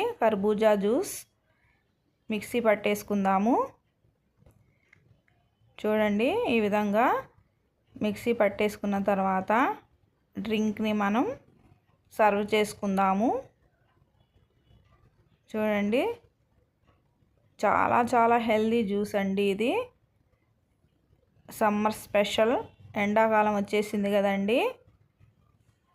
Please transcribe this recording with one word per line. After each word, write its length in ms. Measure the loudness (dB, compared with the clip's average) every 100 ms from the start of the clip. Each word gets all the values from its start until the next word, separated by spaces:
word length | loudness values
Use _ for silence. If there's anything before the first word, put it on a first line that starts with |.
| 0 0
కర్బూజా 540 | 0 2 0 2 4 4
జ్యూస్. 300 | 2 0 -2 -8 -16 _ _ _ _ _ _ _ _ _ -8
మిక్సీ 280 | -8 -4 -2 2
పట్టేసుకుందాము. 880 | 2 0 -4 -2 -2 0 2 2 0 -2 -8 _ _ _ _ _ _ -20 _ _ _ _ _ _ _ _ _ _ _ _ -8
చూడండి, 520 | -2 0 0 0 0 0 0 0
ఈ 20 | 0
విధంగా 400 | 0 0 2 2 0 -4 _ _ _ _ _ _ -6
మిక్సీ 280 | -6 -4 -2 0
పట్టేసుకున్న 560 | 0 0 -2 -2 -4 -2 0
తర్వాత 440 | 0 0 -2 0 0 0 -2 -12 _ _ _ _ -10
డ్రింక్ని 540 | -4 -2 -2 -2 -2 0
మనం 240 | 0 0 -2 -4 -14 _ _ _ _ _ _ 2
సర్వ్ 260 | 2 2 0
చేసుకుందాము. 800 | 0 0 -4 -4 0 0 2 0 -2 -6 _ _ _ _ _ _ _ _ _ _ _ _ _ _ _ _ _ _ _ _
చూడండి, 520 | -4 -2 -2 0 0 -2 -4 _ _ _ _ _ _ _ _ _ _ _ _ _ -4
చాలా 380 | 0 2 2 2 2
చాలా 240 | 2 4 2 2
హెల్దీ 320 | 0 0 0 -2
జ్యూస్ 240 | -2 -4 -4
అండి 240 | -2 0 0
ఇది. 180 | 0 -2 -2 -4 _ _ _ _ _ _ _ _ _ _ _ _ _ _ _ -16
సమ్మర్ 480 | -2 0 2 0 -4
స్పెషల్, 500 | -2 0 0 2 2 0 -4 -14 -10 -4
ఎండాకాలం 520 | 0 2 2 2 2 0
వచ్చేసింది 520 | -2 -2 -2 -4 0 0
కదండి. 440 | 0 0 0 0 -2 -6 _ _ _ _ _ _ _ _ _ _ _